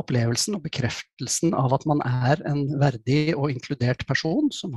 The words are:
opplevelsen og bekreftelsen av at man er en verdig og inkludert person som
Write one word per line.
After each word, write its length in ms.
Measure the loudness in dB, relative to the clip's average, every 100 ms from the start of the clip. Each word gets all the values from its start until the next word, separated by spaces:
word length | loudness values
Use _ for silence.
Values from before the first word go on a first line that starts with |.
opplevelsen 560 | 0 0 2 0 -2 -4
og 60 |
bekreftelsen 920 | -4 -4 -4 -4 -10 -10 -6 0 0
av 180 | 2 2
at 120 | 2 2
man 140 | 0
er 360 | 0 2 4 2
en 220 | 2 -2 -2 2
verdig 560 | 2 2 0 2 2 0
og 160 | -2
inkludert 480 | -4 -6 -2 0 0 -2
person 440 | -2 0 0 0
som 240 | -2 -6